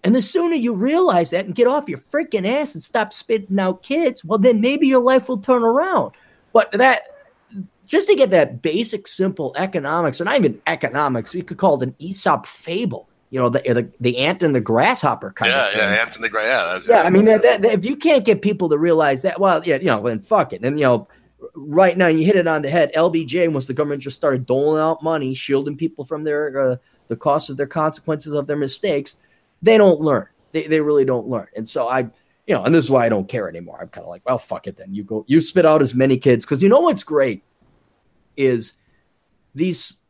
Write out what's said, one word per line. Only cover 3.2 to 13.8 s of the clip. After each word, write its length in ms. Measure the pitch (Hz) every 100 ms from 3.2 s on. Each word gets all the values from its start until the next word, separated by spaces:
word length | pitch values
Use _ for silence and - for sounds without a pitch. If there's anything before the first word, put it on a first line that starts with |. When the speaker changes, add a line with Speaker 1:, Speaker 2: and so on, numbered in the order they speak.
| - 220 190 196
Speaker 1:
out 240 | 185 185
kids, 420 | - 285 320 -
well, 140 | 160 214
then 220 | 240 226
maybe 260 | 233 294 285
your 160 | 262
life 260 | 247 262 254
will 100 | 247
turn 260 | 196 247
around. 480 | 226 254 370 320 117 _ _ _ _
But 180 | 226 202
that, 300 | 202 262 240 - - _ _ _ 202 185 _ _
just 220 | 330 392
to 60 |
get 160 | 370 247
that 320 | 180 143 123
basic, 460 | 165 175 226 208 -
simple 440 | - 190 190 185 151
economics, 640 | 190 190 139 165 160 131
or 40 |
not 120 | 175 277
even 240 | 160 104 -
economics, 680 | 165 123 131 143 123 107
you 80 | 185
could 160 | - -
call 240 | 185 143
it 60 | 127
an 60 | -
Aesop 480 | 165 190 190 147 -
fable. 640 | - - 180 220 98 - _ _
You 100 | 131
know, 80 | 123
the, 120 | 123
the, 300 | 127 120